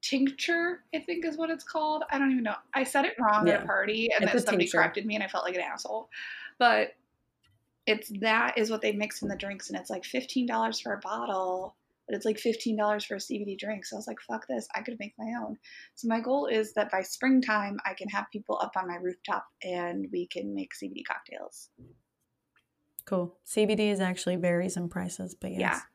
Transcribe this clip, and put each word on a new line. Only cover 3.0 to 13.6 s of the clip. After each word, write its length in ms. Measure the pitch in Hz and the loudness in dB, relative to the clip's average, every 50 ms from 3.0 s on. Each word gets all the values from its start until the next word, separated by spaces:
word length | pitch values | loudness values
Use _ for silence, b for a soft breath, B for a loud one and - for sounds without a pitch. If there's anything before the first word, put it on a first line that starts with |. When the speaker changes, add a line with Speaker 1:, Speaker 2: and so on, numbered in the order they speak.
| 277 | 4
Speaker 1:
it 100 | 370 - - | 4 2 4
wrong 260 | 254 214 208 214 214 - | 4 6 6 8 8 6
at 80 | 202 | 6
a 20 | 202 | 6
Speaker 2:
Yeah. 60 | - | 4
Speaker 1:
party, 420 | - 196 196 196 208 214 226 226 233 - | 2 0 2 2 2 0 2 2 2 4
and 120 | - 214 | 4 4
Speaker 2:
It's 80 | 214 202 | 4 4
Speaker 1:
then 60 | 240 | 4
Speaker 2:
a 20 | |
Speaker 1:
somebody 240 | 202 208 208 190 190 | 2 4 4 4 4
Speaker 2:
tincture. 140 | 185 - 220 | 4 6 4
Speaker 1:
corrected 280 | 175 165 - 208 202 | 4 4 4 -2 -2
me, 80 | 220 208 | -2 -2
and 60 | 214 202 | -2 -2
I 60 | 190 | -2
felt 160 | - 185 - | -2 -2 -2
like 100 | 180 185 | -2 -2
an 60 | 180 | -2
asshole. 480 | 170 147 - - - - 214 220 233 - B B B B B B B B B _ | -4 -4 -6 -8 -8 -6 -6 -8 -8 -10 B B B B B B B B B _
But 360 | 254 240 220 214 214 - - _ _ _ _ _ _ _ _ _ _ _ _ _ _ _ _ _ _ | 6 6 8 6 4 2 -2 _ _ _ _ _ _ _ _ _ _ _ _ _ _ _ _ _ _
it's, 220 | - 220 214 - - 214 196 | 0 0 0 0 -8 -8 -2
that 360 | 196 226 220 226 233 240 - | 2 4 4 4 4 2 2
is 140 | 240 220 220 | 2 2 2
what 100 | 226 214 | 0 0
they 120 | - 220 208 | 0 0 0
mix 280 | 208 214 214 - - | 0 -2 -4 -4 -6
in 80 | - 208 | -6 -4
the 80 | 196 | -4
drinks, 320 | 190 - 196 202 196 - - | -4 -6 -8 -8 -10 -10 -8
and 100 | 196 185 | -8 -8
it's, 120 | 180 - | -6 -6
like, 160 | 220 185 185 | -8 -8 -8
fifteen 400 | - - 254 254 - - 262 247 | -4 -4 -4 -4 -2 -2 0 0
dollars 340 | 240 233 226 226 226 226 - | 0 2 0 0 0 -2 -4
for 140 | - 240 208 | -4 -4 -6
a 40 | 202 | -4
bottle, 760 | - 190 202 233 233 - 202 190 190 185 185 185 185 185 - _ _ _ _ _ _ | -4 -6 -6 -4 -4 -2 -2 -2 0 0 -2 -4 -4 -8 -12 _ _ _ _ _ _
but 100 | - 151 | -6 -6
it's, 80 | 202 - | -2 0
like, 140 | 226 220 214 | 0 0 2
fifteen 400 | - 240 220 226 - 240 220 214 | 2 0 0 2 0 -2 0 2
dollars 260 | 208 208 208 208 208 | 2 2 2 0 -2
for 120 | - 214 | -4 -6
a 40 | 196 | -6
C 160 | - - - | -6 -4 -4
B 80 | 214 208 | -4 -4
D 120 | 202 196 | -4 -6
drink. 280 | 190 | -6